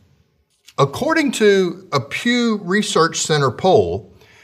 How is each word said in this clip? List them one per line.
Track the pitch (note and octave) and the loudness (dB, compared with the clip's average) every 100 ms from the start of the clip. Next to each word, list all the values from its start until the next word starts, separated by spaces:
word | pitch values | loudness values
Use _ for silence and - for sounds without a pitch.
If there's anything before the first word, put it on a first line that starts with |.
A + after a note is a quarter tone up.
| _ _ _ _ _ _ _ - | _ _ _ _ _ _ _ -2
According | - - C#4+ D#4+ C#4+ | -2 -2 -2 0 0
to | - G#3 G3 F3+ - - | 2 2 4 0 -4 -6
a | C#3 | -6
Pew | - - A#3+ B3 A#3 G#3 | -6 -6 -2 0 0 -2
Research | F3 G3+ G3+ - D#3+ - | -2 -2 0 0 0 -2
Center | - D3+ C3+ | -2 0 0
poll, | - F#3 C#3+ F2 E2+ - - _ _ | 0 2 4 2 -2 -10 -20 _ _